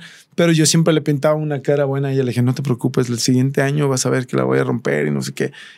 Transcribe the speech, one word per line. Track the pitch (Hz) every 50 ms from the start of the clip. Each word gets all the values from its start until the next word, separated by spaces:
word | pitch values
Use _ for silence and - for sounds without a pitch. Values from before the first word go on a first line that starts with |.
| - - - - _ _ _
pero | - 170 170
yo | 165 156 156
siempre | 151 - 165 160 170 156
le | 156
pintaba | 156 156 147 139 131 151 151
una | 156 156 151 147 135
cara | - - 143 143 143
buena | 135 135 139 139
a | 139 135
ella. | 135 127
Le | 123
dije, | 107 123
"No | 120 123 131
te | - 135
preocupes, | 135 123 - - 127 127 135 127 117
el | 120 113
siguiente | - - 127 127 127 139 139 143
año | 139 135 143 147 147
vas | 139 135 123 -
a | 127
ver | 131 131 123
que | 123 -
la | 131 127
voy | 131 131 135
a | 135
romper | 127 127 117 - - 147 151 147
y | 147
no | 143 139
sé | 131 135 139
qué". | - 135 139 - - - - -